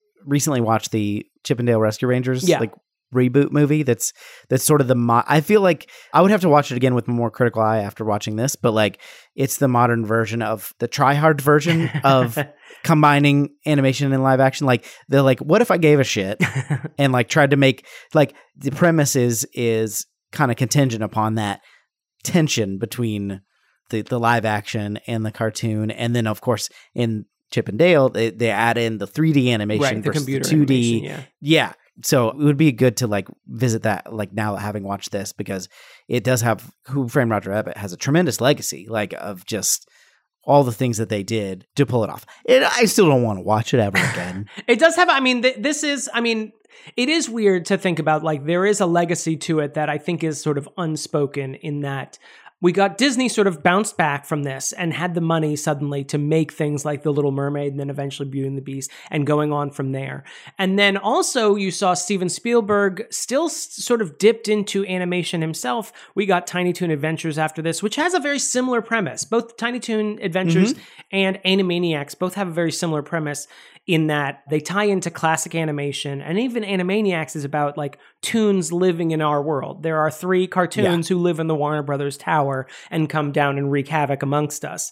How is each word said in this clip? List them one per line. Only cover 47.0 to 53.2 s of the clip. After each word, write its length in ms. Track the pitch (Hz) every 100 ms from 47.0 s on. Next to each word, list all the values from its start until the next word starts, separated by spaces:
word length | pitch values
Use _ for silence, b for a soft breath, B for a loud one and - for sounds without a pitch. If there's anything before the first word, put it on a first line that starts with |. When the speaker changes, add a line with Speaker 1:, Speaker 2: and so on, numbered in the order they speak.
| 254
Speaker 2:
is 220 | 330 254
weird 340 | 226 208 185 160
to 120 | 196
think 200 | 190 160
about, 260 | 156 156
like, 200 | 160 151
there 220 | 147 175 196
is 140 | 202
a 60 | 185
legacy 500 | 170 170 165 - 160
to 220 | - 156
it 140 | 143
that 140 | 147 151
I 80 | 147
think 240 | 151 170
is 160 | 160 147
sort 180 | 151 143
of 100 | 135 -
unspoken, 800 | 165 156 - 156 139 143 135
in 260 | 135 165 147
that 380 | 143 139 135 - B B B _
we 120 | 175
got, 240 | 190 196 -
Disney 320 | 277 240